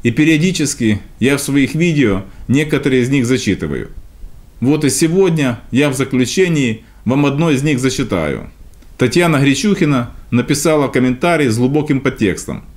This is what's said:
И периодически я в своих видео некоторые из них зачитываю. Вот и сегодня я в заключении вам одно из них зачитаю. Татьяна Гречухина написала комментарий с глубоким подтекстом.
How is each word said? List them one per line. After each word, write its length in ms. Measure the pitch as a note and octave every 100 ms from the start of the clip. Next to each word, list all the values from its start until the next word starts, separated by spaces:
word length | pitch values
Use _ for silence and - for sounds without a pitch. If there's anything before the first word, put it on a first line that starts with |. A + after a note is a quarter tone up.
И 80 | A#2+
периодически 880 | A2 D#3 D#3 F3+ F3 C#3 - A2+ G#2 - -
я 180 | A#2+ C#3
в 40 |
своих 340 | - C#3 C3+
видео 480 | D#3 F3 D3 A#2 F#2+ G2+ - -
некоторые 560 | B2+ D3+ D3+ D3 C3
из 60 | B2
них 180 | C#3 A#2+
зачитываю. 600 | C3 - E2+ D#2+ C2+ G#1+ - - - - - - -
Вот 240 | A#2+ D3+
и 60 | D3
сегодня 680 | - D#3+ F3+ F#3+ E3 C3+ A2+ -
я 180 | A#2+ C#3+
в 40 |
заключении 880 | C3 C3+ B2+ B2 - F#3 D#3 B2+ A2 - -
вам 220 | - C3 C#3+
одно 240 | C#3 E3
из 140 | C#3
них 160 | D3 C3
зачитаю. 720 | C3 B2+ B2 F#2 D#2 A#1+ - - - - - -
Татьяна 400 | B2+ C#3+ F3 D3
Гречухина 760 | C#3 C3+ G#3+ G3 D#3 C#3 A#2 - -
написала 560 | A#2+ B2 D3 E3 D#3 C3+
комментарий 600 | C3 B2+ B2 F3 E3 C#3
с 100 | A2
глубоким 420 | B2+ C#3+ D3 C3+
подтекстом. 600 | B2 - G#2 E2 - C2 -